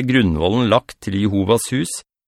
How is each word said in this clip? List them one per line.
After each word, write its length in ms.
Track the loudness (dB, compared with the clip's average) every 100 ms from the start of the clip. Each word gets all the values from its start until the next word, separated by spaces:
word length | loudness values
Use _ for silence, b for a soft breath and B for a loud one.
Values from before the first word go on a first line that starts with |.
| 4
grunnvollen 640 | 2 2 2 0 0 2
lagt 300 | 2 0 -12
til 140 | -6 -2
Jehovas 480 | 0 0 0 0 -2
hus 260 | -6 -6 -10 -16 _